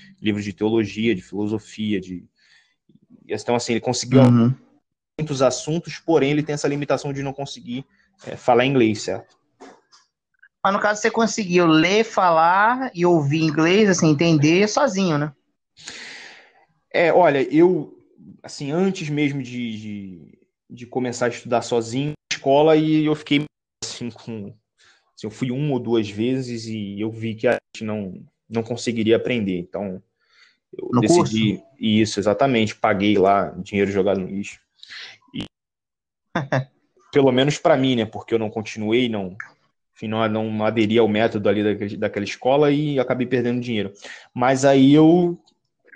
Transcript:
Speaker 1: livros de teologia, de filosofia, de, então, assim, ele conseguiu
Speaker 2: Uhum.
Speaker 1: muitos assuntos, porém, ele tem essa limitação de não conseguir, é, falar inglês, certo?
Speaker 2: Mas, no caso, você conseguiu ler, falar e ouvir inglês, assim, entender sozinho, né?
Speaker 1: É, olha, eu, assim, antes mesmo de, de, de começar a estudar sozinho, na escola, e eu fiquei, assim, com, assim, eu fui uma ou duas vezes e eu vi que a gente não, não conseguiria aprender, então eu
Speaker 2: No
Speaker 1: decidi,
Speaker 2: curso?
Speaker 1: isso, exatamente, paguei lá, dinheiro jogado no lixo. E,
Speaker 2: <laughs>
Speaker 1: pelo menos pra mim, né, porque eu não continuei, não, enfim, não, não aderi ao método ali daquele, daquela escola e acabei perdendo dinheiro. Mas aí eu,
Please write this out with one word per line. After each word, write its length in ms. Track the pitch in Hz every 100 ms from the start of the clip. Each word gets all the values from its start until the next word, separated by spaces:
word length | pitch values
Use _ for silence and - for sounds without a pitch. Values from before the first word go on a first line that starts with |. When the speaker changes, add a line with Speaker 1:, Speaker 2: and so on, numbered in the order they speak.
| - _
Speaker 1:
livros 220 | 104 104
de 80 | 101
teologia, 600 | 92 107 113 104 104 117
de 60 | 95
filosofia, 800 | - 98 104 110 - - 107 101
de, 240 | 90 90 - _ _ _ _ _ _ _ _ - -
então, 260 | 101 -
assim, 180 | 120 -
ele 60 | 113
conseguiu 420 | 123 120 120 127
Speaker 2:
Uhum. 320 | 127 120 117 135 _ _ _ _ _ -
Speaker 1:
muitos 220 | 151 135
assuntos, 560 | 127 - - 165 165 -
porém, 320 | - 160 135
ele 120 | 147
tem 120 | 151
essa 140 | 147 147
limitação 440 | 143 143 135 143
de 100 | 139
não 100 | 139
conseguir, 520 | 139 139 - 123 123 - _ _ _ -
é, 100 | -
falar 280 | - 120
inglês, 380 | 127 135 110 104
certo? 340 | - 95 - _ _ _ - - _ _ _ _ _ _ _ _
Speaker 2:
Mas, 100 | 196
no 60 | 196
caso, 220 | 208 208
você 100 | 226
conseguiu 560 | 220 226 - 185 175 175
ler, 380 | 156 170 208
falar 840 | 220 - 185 160 165 185 214 254 254
e 100 | 170
ouvir 380 | 175 170 139 160
inglês, 460 | 160 147 160 190 208
assim, 200 | 180 160
entender 580 | 143 170 156 147 175 214
sozinho, 500 | 262 277 196 185 147
né? 140 | 147 - _ _ _ _ - - - - - - _ _ _ _ _
Speaker 1:
É, 200 | - 165
olha, 300 | 175 170 139 123
eu, 440 | 147 175 170 135 - _ _ - -
assim, 280 | - - 143
antes 380 | 165 196 190 156
mesmo 340 | 147 147 139
de, 360 | 120 123 120 107
de, 580 | 107 101 98 87 65 _ _ _ _
de 160 | 120 117
começar 400 | 127 123 117 120
a 40 |
estudar 320 | - 120 120
sozinho, 460 | 113 120 113 127 147
na 260 | 151 - -
escola, 400 | 135 139 156 156
e 280 | 156 156 151
eu 80 |
fiquei, 300 | 151 - 147 151 _ _ -
assim, 260 | - - 120
com, 440 | 107 - 110 101 - _ _ _ _ _ _
assim, 100 | 110
eu 40 |
fui 200 | - 131
uma 220 | 123 147
ou 80 | 127
duas 280 | 110 117 101
vezes 580 | 101 117 131 123 117 110
e 340 | 110 101 101
eu 100 | 110
vi 240 | 110 110
que 140 | 110 123
a 40 | 101 _
gente 100 | -
não, 380 | 110 107 95 90 - _ -
não 140 | 113
conseguiria 540 | 110 117 - 117 107 113
aprender, 420 | - 123 95 92
então 420 | 87 90 101 92 _ _ _ _ _ _ _ -
eu 120 | -
Speaker 2:
No 80 | 123
Speaker 1:
decidi, 560 | 156 170 - 110 107 95
Speaker 2:
curso? 60 | - -
Speaker 1:
isso, 420 | 110 107 107 -
exatamente, 560 | 101 101 139 120 107 -
paguei 400 | 110 101 104 98
lá, 320 | 95 101 87 90
dinheiro 320 | 92 101 98
jogado 300 | 98 98 98
no 60 | 92
lixo. 320 | 95 101 - _ _ - - - - _
E, 100 | - - _ _ _ _ _ _ _ _
Speaker 2:
<laughs> 360 | - 139 131 131 _ _ _ _
Speaker 1:
pelo 200 | 143 135
menos 260 | 127 143 147
pra 180 | 170 143
mim, 200 | 131 123
né, 80 | 110
porque 280 | 101 -
eu 40 | 113
não 120 | 107
continuei, 580 | 110 107 110 107 117 123
não, 280 | 110 92 95 - _ _ _ _ -
enfim, 120 | 110
não, 200 | 110 113
não 360 | 110 110 110
aderi 340 | 107 113 107 113
ao 80 | 113
método 400 | 104 113 110 104
ali 140 | 101
daquele, 340 | 104 98 104 98
daquela 280 | 104 104
escola 460 | 101 - 127 143 147
e 260 | 143 151 139
acabei 260 | 123 127 123
perdendo 340 | 127 120 123
dinheiro. 320 | 123 110 98 - - - -
Mas 300 | 123 127 135
aí 280 | 139 139 135
eu, 480 | 151 160 175 175 175 _ _ _ _ _